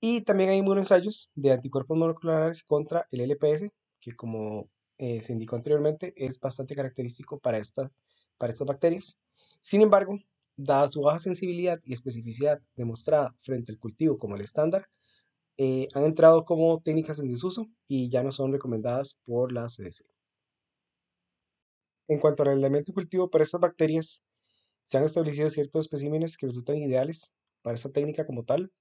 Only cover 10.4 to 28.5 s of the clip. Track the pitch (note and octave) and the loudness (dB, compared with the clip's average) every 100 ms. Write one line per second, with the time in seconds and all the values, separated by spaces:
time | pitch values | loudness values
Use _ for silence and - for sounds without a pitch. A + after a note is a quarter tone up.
10.4 | _ - C#3 C3+ C#3+ D3+ C#3+ D#3+ F#3 F3 | _ -12 2 4 4 2 2 2 -2 -4
11.4 | F#3 F3 F3+ E3+ - B2 C3 A#2 A#2 A2+ | -4 -2 -2 -4 -6 -10 -8 -10 -10 -2
12.4 | C#3+ C#3+ _ - A#2+ A2+ - D3+ C#3 _ | 0 0 _ -8 -8 -6 0 2 2 _
13.4 | - B2+ A#2 A2 A2+ - D#3+ B2+ G#2 G2 | -8 -8 -6 -10 -12 -2 0 0 -4 -8
14.4 | G2+ - D#3 F#3+ G3 _ _ _ _ _ | -6 0 0 0 -6 _ _ _ _ _
15.4 | _ - C3+ C3 C3 C#3 D3+ D#3+ D#3+ E3 | _ -4 -2 0 -2 0 0 8 10 8
16.4 | E3 E3 E3 E3 E3 D#3 D#3 D3+ C#3 B2 | 4 2 2 2 0 -2 -2 -6 -6 -4
17.4 | F3+ F#3 A3 _ _ C3+ B2 B2+ C3+ C3 | -6 -8 -12 _ _ -4 0 0 -2 -2
18.4 | C3+ C3+ C3 A2+ A2+ B2 C#3 - - A#2+ | -2 -2 -4 -4 -2 -4 -6 -12 -6 -2
19.4 | B2+ B2 A#2 - F#2+ - _ _ _ _ | -2 -2 -6 -10 -12 -16 _ _ _ _
20.4 | _ _ _ _ _ _ _ _ _ _ | _ _ _ _ _ _ _ _ _ _
21.4 | _ _ _ _ _ _ _ D3+ D3+ D3 | _ _ _ _ _ _ _ 2 2 4
22.4 | C#3 C#3 C3+ C#3+ D3 F3+ F3 F#3 F3+ E3+ | 2 4 2 0 -2 -8 -4 -2 2 2
23.4 | D#3 F3 F3 - D#3+ D#3+ D#3+ - _ _ | 2 2 0 2 0 0 -4 -10 _ _
24.4 | _ _ _ _ _ C3 D3+ D#3 D#3 C#3+ | _ _ _ _ _ 0 2 0 -2 0
25.4 | D3+ D3+ C#3+ D#3+ D#3 D3 C#3+ D#3 E3 - | -2 0 -2 -2 -2 -4 -2 -2 -2 -4
26.4 | C3+ B2 B2 D3 D3 B2+ C#3 E3 - _ | -6 -6 -4 -4 0 0 0 -6 -14 _
27.4 | _ _ - A#2 C3+ C#3+ D3 D3+ D#3 B2 | _ _ -8 -6 -4 -2 -2 -4 -6 -6
28.4 | A#2 | -2